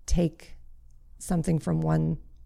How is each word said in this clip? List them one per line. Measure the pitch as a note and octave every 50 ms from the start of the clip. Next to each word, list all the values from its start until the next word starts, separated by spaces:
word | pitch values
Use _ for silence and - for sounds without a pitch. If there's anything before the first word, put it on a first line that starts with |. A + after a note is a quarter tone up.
| -
take | - - E3+ F3 D#3+ - - - - - - - - - - - - - - - - - -
something | - - F2+ E2+ D#2 - E2 D#2
from | - F2+ D#2+ D#2+
one | D#2+ D#2+ D#2+ D#2 D#2+ D#2+ D#2+ - - - - - -